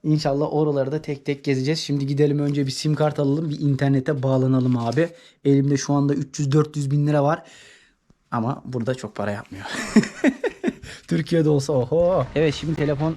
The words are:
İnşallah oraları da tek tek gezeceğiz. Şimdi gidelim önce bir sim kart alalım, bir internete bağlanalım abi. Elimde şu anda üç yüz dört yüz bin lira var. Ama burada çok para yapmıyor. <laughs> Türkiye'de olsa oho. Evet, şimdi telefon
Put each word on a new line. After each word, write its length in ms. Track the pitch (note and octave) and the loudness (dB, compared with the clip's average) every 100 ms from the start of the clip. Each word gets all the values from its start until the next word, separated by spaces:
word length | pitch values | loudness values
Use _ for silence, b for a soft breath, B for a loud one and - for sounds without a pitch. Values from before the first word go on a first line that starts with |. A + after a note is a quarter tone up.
İnşallah 500 | D3+ D3+ D3+ C#3 D3+ | 2 0 2 0 0
oraları 380 | D3 D3+ C#3 C3 | 0 2 0 -2
da 100 | D#3 | -4
tek 240 | D#3 C#3+ - | -6 -8 -6
tek 180 | C#3+ | -4
gezeceğiz. 360 | - C3 C3 D#3+ | 0 0 0 -2
Şimdi 260 | - C#3+ C#3 | -2 -2 -2
gidelim 320 | C#3+ D3 D3 | 2 2 2
önce 280 | C#3+ C#3+ C3+ | 0 0 -2
bir 40 | |
sim 240 | - D3+ | -2 -2
kart 240 | C#3+ D3+ D3+ | 0 0 0
alalım, 320 | C#3 C#3+ E3 | 0 0 -2
bir 100 | C#3+ | -2
internete 640 | C#3+ C3 C#3 C#3 C3 C#3 | 0 2 2 2 0 -2
bağlanalım 560 | C3+ C3 C3 C3 B2+ B2 | 0 2 4 2 2 0
abi. 300 | A#2 A#2+ E3+ B B B | 0 0 0 B B B
Elimde 320 | C#3+ C#3 C#3 C#3 | 2 4 4 0
şu 160 | - | 0
anda 220 | C#3+ C#3+ | 0 2
üç 240 | C#3+ C#3 - | 0 -4 -4
yüz 140 | C#3+ | 0
dört 240 | D3 D3+ D3+ | 2 2 -2
yüz 140 | C#3 | -2
bin 160 | D3 D3 | 0 2
lira 180 | D3 | 2
var. 180 | C#3+ E3 - B B B B B _ _ _ | 2 0 -6 B B B B B _ _ _
Ama 320 | A#2+ A2+ C#3+ | -4 -4 -6
burada 300 | - B2+ A#2 | -8 -6 -4
çok 200 | C3 G#2 | -4 -8
para 160 | - G#2 | -6 -6
yapmıyor. 340 | G#2 - F#2+ - - - A3 G#3+ - C#4+ | -6 -10 -14 -10 -10 0 2 2 0 0
<laughs> 760 | - A#4+ - - - - - - | 0 -6 -4 -6 -6 -16 -18 -4
Türkiye'de 400 | E3 D3+ E3+ D3+ | -2 0 2 4
olsa 240 | D3 C3+ | 2 2
oho. 540 | C#3 A#2+ D#3 F3 F#3 - | 0 2 2 2 2 0
Evet, 200 | C#3+ D#3 | 0 0
şimdi 200 | C#3 D3 | 0 -4
telefon 420 | D3 D3 C#3 D#3 | -2 -2 0 -2